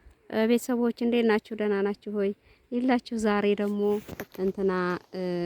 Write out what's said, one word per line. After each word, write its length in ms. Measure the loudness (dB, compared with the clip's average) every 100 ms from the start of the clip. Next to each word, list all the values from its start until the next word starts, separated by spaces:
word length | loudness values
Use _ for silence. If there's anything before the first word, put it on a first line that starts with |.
| -20 _ -8
እ፣ 140 | 0 2
ቤተሰቦች 520 | 2 2 0 0 0
እንዴት 260 | 0 2 4
ናችሁ? 280 | 2 0 -4
ደህና 200 | 0 0
ናችሁ 300 | 0 -4 -6
ሆይ? 180 | -2 -2 -4 _ _ -8
ይላችሁ 460 | -2 2 0 0 -2
ዛሬ 260 | 0 2 2 2
ደግሞ 260 | 0 0 0 0 -4 -14 -12 -4
እንትና፣ 340 | -4 0 0 0 0 -4 -6
እ፣ 100 | -8 -4 -2